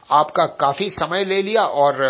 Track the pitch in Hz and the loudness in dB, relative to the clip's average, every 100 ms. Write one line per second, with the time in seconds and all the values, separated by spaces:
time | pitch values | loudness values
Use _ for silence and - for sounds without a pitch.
0 | - 147 151 - 160 - 139 139 202 - | 0 2 2 0 -2 0 -2 0 -6 -4
1 | 156 180 190 196 196 220 175 143 143 131 | -4 -2 -2 -2 0 0 0 2 0 2